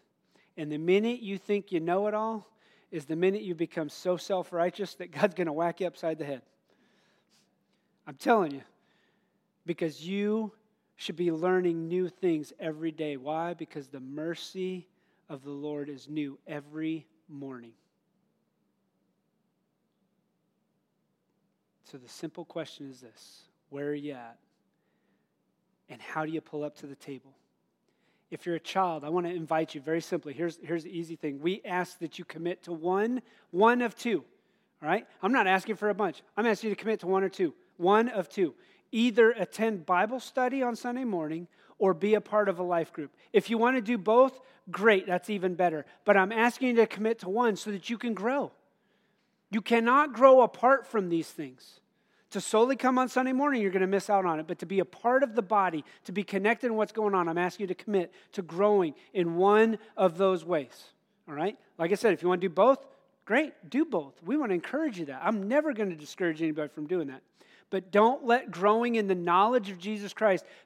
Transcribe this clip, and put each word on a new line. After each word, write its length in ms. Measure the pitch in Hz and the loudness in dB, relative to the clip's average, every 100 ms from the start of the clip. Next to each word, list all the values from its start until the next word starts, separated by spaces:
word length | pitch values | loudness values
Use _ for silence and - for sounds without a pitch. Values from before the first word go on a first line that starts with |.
| _ _ _ _ _ - | _ _ _ _ _ -12
And 160 | 151 | -8
the 60 | 151 | -4
minute 440 | 165 190 220 247 | 2 2 2 -4
you 160 | 220 196 | -8 -10
think 340 | - 208 196 | -4 -4 -2
you 80 | 160 | -4
know 280 | 165 185 208 | -2 -2 0
it 60 | |
all 320 | 214 220 220 - _ _ _ _ | -2 -4 -6 -10 _ _ _ _
is 140 | 170 143 | -12 -6
the 100 | 160 | 0
minute 280 | 185 202 | 0 0
you 100 | 208 | -4
become 340 | 165 165 - 151 | -6 -6 -4 -8
so 300 | - 185 180 | -6 -4 -4
self-righteous 800 | - 190 170 175 175 175 196 - | -2 -4 -4 -2 -2 -2 -10 -10
that 160 | 180 | -14
God's 240 | 147 196 175 | -2 -2 0
gonna 180 | 170 | -4
whack 260 | 151 170 165 | -2 -4 -4
you 60 | 180 | -8
upside 320 | 165 170 160 | -6 -6 -6
the 80 | 143 | -8
head. 160 | 131 _ _ _ _ _ _ _ _ _ _ _ _ _ _ _ _ - | -10 _ _ _ _ _ _ _ _ _ _ _ _ _ _ _ _ -20
I'm 80 | 139 | -6
telling 360 | - 233 165 | 2 2 2
you, 120 | 139 - _ _ _ _ _ _ _ _ _ - | -4 -16 _ _ _ _ _ _ _ _ _ -10
because 400 | 170 165 143 160 | -4 -4 -6 -6
you 460 | 196 208 214 214 - _ _ _ - | -2 0 -2 -4 -10 _ _ _ -16
should 200 | - 165 | -12 -4
be 160 | 175 | -2
learning 560 | 160 180 185 180 165 165 | 0 2 2 2 -2 -2
new 220 | 180 180 | -2 -4
things 420 | - 185 160 143 - | -2 0 0 -4 -10
every 320 | 165 151 165 | -8 -6 -6
day. 240 | 151 151 139 | -6 -6 -6
Why? 380 | 135 156 170 | -6 -4 -4
Because 340 | 165 160 156 131 | -8 -12 -12 -14
the 100 | 139 | -14
mercy 880 | 131 143 160 165 - 190 185 185 170 _ _ _ - | -12 -8 -8 -8 -10 -8 -6 -8 -12 _ _ _ -16
of 140 | 143 | -16
the 80 | 139 | -12
Lord 360 | 143 151 147 143 | -10 -8 -8 -8
is 220 | 139 127 | -12 -10
new 300 | 151 143 139 - | -6 -6 -8 -12
every 580 | 147 143 151 160 160 - _ _ | -12 -12 -8 -6 -6 -10 _ _
morning. 460 | 147 139 127 117 113 _ _ _ _ _ _ _ _ _ _ _ _ _ _ _ _ _ _ _ _ _ _ _ _ _ _ _ _ _ _ _ _ _ _ _ _ _ _ _ _ | -14 -14 -14 -18 -20 _ _ _ _ _ _ _ _ _ _ _ _ _ _ _ _ _ _ _ _ _ _ _ _ _ _ _ _ _ _ _ _ _ _ _ _ _ _ _ _
So 160 | _ 139 | _ -20
the 100 | 123 | -20
simple 340 | - 160 - | -14 -14 -14
question 460 | 165 170 151 - 139 | -14 -12 -12 -14 -18
is 120 | 127 | -18
this, 420 | 123 _ - - _ _ _ | -20 _ -20 -20 _ _ _
where 200 | 139 147 | -8 -6
are 40 | |
you 200 | 147 147 | -6 -8
at? 260 | 131 117 117 _ _ _ _ _ _ _ _ _ _ _ _ _ _ - | -12 -16 -20 _ _ _ _ _ _ _ _ _ _ _ _ _ _ -20
And 120 | 123 | -20
how 240 | - 156 156 | -12 -8 -6
do 60 | |
you 100 | 160 | -6
pull 220 | - 151 | -8 -8
up 120 | 147 147 | -10 -10
to 100 | 147 | -18
the 80 | 135 | -18
table? 400 | - 135 135 139 _ _ _ _ _ _ _ _ - | -16 -16 _ _ _ _ _ _ _ _ _ _ -18
If 140 | 156 - | -12 -6
you're 100 | 165 | -6
a 40 | |
child, 440 | - 190 185 160 | -4 -2 -2 -2
I 60 | 143 | -4
wanna 200 | 175 175 | -2 -2
invite 440 | 180 160 160 160 | -6 -2 -2 -2
you 80 | 147 | -6
very 200 | 139 165 | -4 -4
simply. 320 | 160 170 147 | -2 -6 -6
Here's, 240 | 135 170 160 | -6 -6 -6
here's 260 | 147 170 | -6 -6
the 120 | 160 180 | -6 -10
easy 200 | 165 165 | -10 -8
thing. 260 | 151 139 | -8 -4
We 200 | 156 190 - | -4 -4 -4
ask 320 | 180 175 - | -4 -4 -8
that 220 | 165 - | -12 -12
you 60 | 175 | -16
commit 360 | 160 170 180 | -8 -6 -6
to 100 | - | -10
one, 500 | 170 170 185 220 247 - _ _ | -6 -2 0 0 -2 -6 _ _
one 320 | 175 220 247 | 4 6 6
of 140 | 240 - | 0 -4
two, 280 | 240 190 123 _ _ _ _ _ | -2 -2 -4 _ _ _ _ _
all 40 | 151 | -2
right? 200 | 196 - - | -2 -2 -6
I'm 80 | 190 | 0
not 160 | 262 190 | 2 4
asking 300 | 190 185 208 | 2 0 -4
for 120 | 208 | -2
a 60 | 196 | 0
bunch. 260 | 202 - - - | -2 -4 -12 -2
I'm 80 | 226 | 0
asking 240 | 208 220 | 0 -2
you 60 | 202 | -4
to 40 | |
commit 200 | 208 214 | -4 -4
to 80 | 170 | 0
one 160 | 190 | 0
or 60 | 196 | 0
two, 260 | - 175 - _ - | -2 -4 -4 _ -2
one 300 | 175 208 233 | 4 4 4
of 220 | 220 175 | 0 -6
two. 240 | - 175 - _ _ _ | -2 -2 -2 _ _ _
Either 400 | 220 240 226 226 | 2 2 6 6
attend 560 | 233 180 - 226 208 156 | 6 -4 -2 -2 -2 0
Bible 320 | 180 214 254 | 0 2 -2
study 420 | - - 247 269 | -6 -2 -2 0
on 140 | 247 226 | -2 -4
Sunday 300 | 247 240 254 | -6 -6 -4
morning 420 | 185 151 160 175 _ _ - | -4 -4 -6 -10 _ _ 0
or 160 | 196 165 | 2 2
be 180 | 196 | 2
a 80 | 214 | 2
part 280 | 208 214 202 | 2 0 2
of 100 | 175 | 0
a 40 | |
life 300 | 180 170 160 | 0 0 -2
group. 220 | - 143 _ _ | -6 -14 _ _
If 160 | 214 - | 2 2
you 80 | 226 | 2
wanna 240 | 233 262 | 2 2
do 160 | 202 240 | 0 -2
both, 420 | 180 226 262 254 - _ - | 4 6 6 4 -20 _ -14
great, 380 | 170 220 196 190 | 0 4 4 2
that's 240 | 180 - | -4 -2
even 240 | 208 180 170 | -2 -2 0
better. 320 | 180 156 - - - | 0 0 -10 -6 4
But 100 | 196 | 4
I'm 160 | 190 | 4
asking 360 | 226 240 226 254 | 4 2 2 0
you 80 | 233 | 4
to 120 | 220 | 2
commit 300 | 190 220 226 | 2 -4 -2
to 100 | 180 | -4
one 260 | 208 240 190 | 0 0 0
so 160 | - | -4
that 180 | 202 - | -8 -8
you 80 | 226 | -6
can 160 | 247 | -4
grow. 380 | 202 208 277 175 _ _ _ _ _ _ _ _ _ - | -4 -2 -2 -4 _ _ _ _ _ _ _ _ _ -6
You 140 | 214 | -6
cannot 500 | - 233 233 262 302 | 2 2 4 4 4
grow 280 | 220 269 262 | 6 10 10
apart 440 | 233 - 254 269 - | 8 6 4 4 2
from 240 | 220 180 | -4 -2
these 220 | 170 156 | -2 -4
things. 480 | - 143 127 - - _ _ _ _ _ | -10 -14 -14 -20 -20 _ _ _ _ _
To 100 | 202 | -8
solely 340 | - 220 247 269 | 0 4 4 2
come 240 | 254 254 | 2 2
on 100 | 254 | 0
Sunday 220 | - 254 | 0 0
morning, 280 | 262 294 254 | 0 0 0
you're 120 | 202 | 0
gonna 160 | 190 185 | 0 0
miss 200 | 196 185 | 0 2
out 160 | 202 | 0
on 160 | 185 156 | 2 -2
it. 60 | 160 | -4
But 140 | 175 | -8
to 80 | 170 | -4
be 120 | 196 | -2
a 60 | 175 | -2
part 380 | - 233 254 | -2 2 2
of 100 | 262 | 2
the 80 | 220 | 0
body, 420 | 185 208 185 160 - - | 0 2 2 -2 -8 -18
to 80 | - | -10
be 120 | 190 | -6
connected 440 | 190 196 202 226 254 | -4 0 0 0 0
in 80 | 220 | -2
what's 160 | 208 | -2
going 240 | - 214 190 | -2 0 0
on, 120 | 170 | 0
I'm 120 | 165 | 0
asking 240 | 180 - | -2 -4
you 40 | 196 | -8
to 140 | 180 | -8
commit 300 | - 202 170 - _ | -2 -2 -2 -8 _
to 100 | - | -10
growing 500 | 170 165 202 208 170 135 - | -8 2 4 4 2 -2 -10
in 220 | 202 170 170 | -2 -2 2
one 440 | 196 208 226 220 - - | 4 6 6 2 -6 2
of 220 | 190 165 | 2 4
those 260 | 190 185 165 | 2 2 0
ways, 480 | 170 131 - - _ _ _ - | -4 -4 -14 -20 _ _ _ -14
all 60 | |
right? 240 | 147 175 - _ - | -6 -6 -6 _ -6
Like 120 | 170 | -2
I 40 | 196 | 2
said, 180 | 233 | 2
if 80 | 170 | 2
you 60 | 180 | 0
wanna 140 | 175 | 0
do 80 | 185 | 0
both, 360 | 165 226 269 - _ _ _ - | 4 4 4 0 _ _ _ -2
great, 280 | 226 311 - 160 | 0 0 -6 -6
do 160 | 247 | -2
both. 380 | 330 208 139 - | 0 -2 -6 -12
We 160 | 165 294 | -4 -2
wanna 160 | 254 | 0
encourage 460 | 180 - 277 320 190 | -2 -2 -4 -4 -4
you 60 | 147 | -10
that. 160 | 135 | -4
I'm 240 | 170 214 196 | -2 -2 0
never 260 | 277 302 | 0 0
gonna 220 | 226 202 160 | -2 -4 -6
discourage 480 | 147 - 180 156 | -12 -4 -4 -2
anybody 240 | 160 151 151 | -2 -2 -6
from 180 | - 151 | -8 -4
doing 220 | 180 143 | -4 -4
that. 160 | 131 _ _ _ - - | -8 _ _ _ -20 -8
But 180 | 190 185 | -8 0
don't 320 | 202 220 262 | 4 6 4
let 280 | 247 240 254 | 2 2 2
growing 420 | 165 202 220 240 | 0 4 4 2
in 140 | 226 202 | 0 0
the 80 | 180 | 0
knowledge 560 | 170 175 208 247 196 | 4 4 6 2 -2
of 80 | 185 | -10
Jesus 340 | 185 214 202 | -8 -8 -8
Christ 320 | - 214 180 - - | 0 2 2 -2 -20